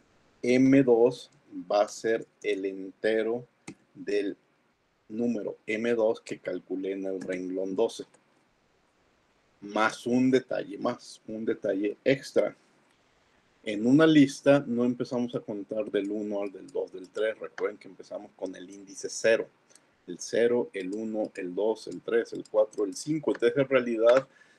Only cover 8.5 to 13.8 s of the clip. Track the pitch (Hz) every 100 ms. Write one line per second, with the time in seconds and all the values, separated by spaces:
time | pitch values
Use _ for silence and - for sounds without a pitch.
8.5 | _ _ _ _ _ _ _ _ _ _
9.5 | _ 101 107 110 - 120 123 131 127 -
10.5 | 104 95 98 120 123 - - - 110 113
11.5 | 110 104 95 104 - - 135 - 113 -
12.5 | - _ _ _ _ _ _ _ _ _
13.5 | _ - 104